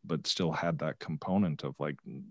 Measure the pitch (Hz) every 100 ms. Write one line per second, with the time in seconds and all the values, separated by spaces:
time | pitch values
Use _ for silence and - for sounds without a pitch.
0 | - 78 - - 87 78 85 80 76 -
1 | - 78 - 92 95 73 71 67 73 69
2 | - 69 -